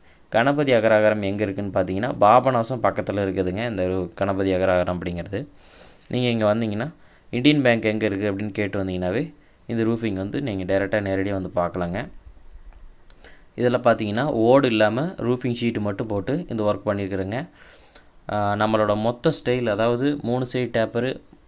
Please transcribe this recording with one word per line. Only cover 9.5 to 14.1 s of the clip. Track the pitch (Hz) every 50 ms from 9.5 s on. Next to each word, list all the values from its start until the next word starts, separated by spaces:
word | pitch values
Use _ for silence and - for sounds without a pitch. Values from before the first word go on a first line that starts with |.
| _ _ _
இந்த | - 117 113 113
ரூஃபிங் | 110 117 113 113 110 98
வந்து | 92 95 104 113 135 143
நீங்க | 123 101 95 92
டைரக்டா | 92 95 98 98 98 107 107 101
நேரடியா | 98 95 95 95 101 101
வந்து | 95 92 87 -
பார்க்கலாங்க. | 90 87 85 - 92 87 87 87 104 139 175 - - - - - - - - - - - - - - - - - - - - - - - - - - - - _
இதுல | - 120 123 120 123
பாத்தீங்கன்னா, | 123 120 113 - 113 104